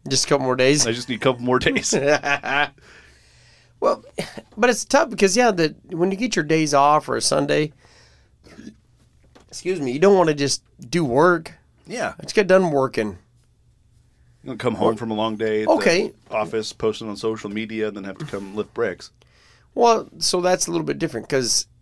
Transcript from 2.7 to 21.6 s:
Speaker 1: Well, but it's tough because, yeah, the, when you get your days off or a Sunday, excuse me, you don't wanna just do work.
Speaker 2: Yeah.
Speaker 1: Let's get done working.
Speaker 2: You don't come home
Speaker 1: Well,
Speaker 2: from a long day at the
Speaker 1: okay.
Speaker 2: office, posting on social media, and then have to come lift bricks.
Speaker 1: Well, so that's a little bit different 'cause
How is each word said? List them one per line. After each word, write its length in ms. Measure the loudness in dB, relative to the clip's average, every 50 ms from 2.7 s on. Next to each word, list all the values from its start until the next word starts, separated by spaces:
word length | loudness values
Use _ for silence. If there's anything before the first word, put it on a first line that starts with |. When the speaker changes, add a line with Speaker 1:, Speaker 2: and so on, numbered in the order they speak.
| -4 _ -20 -20 -20 -20 -20 -20 _ _ _ _ _ _ _ _ _ _ _ _ _ -4
Speaker 1:
Well, 220 | -2 -2 -2 -2 -6 -14 -14 -12 -12 -12 -14 -18 -18 _ _ -2
but 120 | 0 0
it's 160 | 0 0 -2
tough 240 | 0 2 2 2 0
because, 260 | 0 2 2 2 4 4
yeah, 140 | 2 2
the, 240 | 2 2 0 -2 -2 -6 _ -10
when 200 | -4 -2 0 0
you 80 | 0 -2
get 180 | -4 -4 -2
your 100 | -2 -2
days 280 | 0 0 0 2 2 4
off 340 | 4 6 6 4 4 2 -2
or 80 | -4 -2
a 40 |
Sunday, 520 | -2 0 0 0 0 0 0 0 0 -2 -6 _ _ _ _ _ _ _ _ _ _ _ _ _ _ -20 -20 -20 -20 -20 -20 _ _ _ _ _ _ _ _ _ _ _ _ -20 _ _
excuse 320 | -18 -10 -6 -6 -4 -4
me, 120 | -4 -4
you 80 | 0 4
don't 180 | 4 6 6 6
wanna 160 | 6 4 2
just 300 | 2 0 0 -2 -2 _ _ _ -20 -8 -4
do 160 | -2 0 0
work. 480 | 2 4 4 4 4 4 2 0 -8 -18 -20 _ _ _ _ _
Speaker 2:
Yeah. 280 | -12 -8 -6 -6 -6 -8 -8
Speaker 1:
Let's 140 | -12 -4 0
get 140 | 2 4 6
done 240 | 6 4 4 4
working. 460 | 2 2 0 0 0 -2 -4 -4 -6 -12 _ _ _ _ _ _ _ _ _ _ _ _ _ _ _ _ _ _ _ _ _ _ _ _ -14
Speaker 2:
You 60 | -14
don't 80 | -10 -6
come 180 | -4 -4 -2
home 140 | 0 0 0
Speaker 1:
Well, 80 | 0 0
Speaker 2:
from 140 | -4 -6
a 40 | -4
long 220 | -2 -2 -2 -2 -2
day 240 | -2 -2 0 0 2
at 40 | 2
the 60 | 2
Speaker 1:
okay. 400 | 2 4 2 2 2 0 -2 -6 _ _ -6
Speaker 2:
office, 420 | -4 -4 -4 -2 -4 -6 -6 -6 -6
posting 360 | -4 -2 -2 -2 -2 -6 -10
on 60 | -8 -6
social 320 | -4 -4 -4 -4 -6 -8
media, 380 | -6 -6 -6 -6 -6 -4 -4 -4
and 100 | -4 -6
then 60 | -10
have 120 | -12 -10 -10
to 60 | -10
come 300 | -10 -10 -10 -10 -8 -8
lift 180 | -8 -8 -6 -4
bricks. 380 | -4 -4 -4 -4 -6 -12 -20 _ _ _ _ _ _ _ _ _ _ _ _ -2
Speaker 1:
Well, 360 | 2 4 4 4 4 0 -6 -10 -6
so 220 | -4 -2 0 0
that's 260 | 2 2 0 0 0 -2
a 40 |
little 140 | -4 -4 -4
bit 140 | -4 -4 -4
different 280 | -4 -6 -6 -6 -6 -4
'cause 400 | -2 -2 0 0 -2 -2